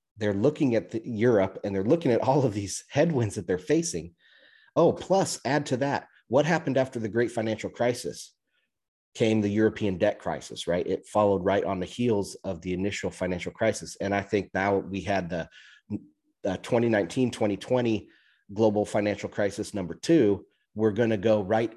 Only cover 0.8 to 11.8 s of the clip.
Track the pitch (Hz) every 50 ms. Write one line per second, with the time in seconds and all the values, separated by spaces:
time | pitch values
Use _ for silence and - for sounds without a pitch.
0.8 | - - - 110 - - 117 104 113 127 117 101 95 98 - - - 101 98 98
1.8 | 98 113 156 165 - 139 113 107 - 127 135 151 131 127 98 107 101 95 - -
2.8 | - _ - 139 156 170 156 127 113 104 - 110 87 - 92 87 - - 147 165
3.8 | 170 - - 85 78 80 - _ _ _ _ _ _ _ _ _ _ _ _ 147
4.8 | 170 151 - - - - 180 196 175 - - - - 123 143 151 143 - 139 117
5.8 | 135 143 131 - - - _ _ _ _ 110 139 151 160 170 156 165 151 127 131
6.8 | 131 127 - 120 110 107 92 117 120 113 - 117 110 113 107 - - 92 - -
7.8 | 120 123 120 - - 67 58 - - - _ _ _ _ _ _ _ _ _ _
8.8 | _ _ _ _ _ _ _ - 120 107 110 110 104 101 101 107 110 107 107 -
9.8 | 110 101 95 85 104 104 - - - 87 80 67 - - - - - 85 85 90
10.8 | - - 92 - - - - 104 107 101 98 92 90 95 98 101 - 85 98 92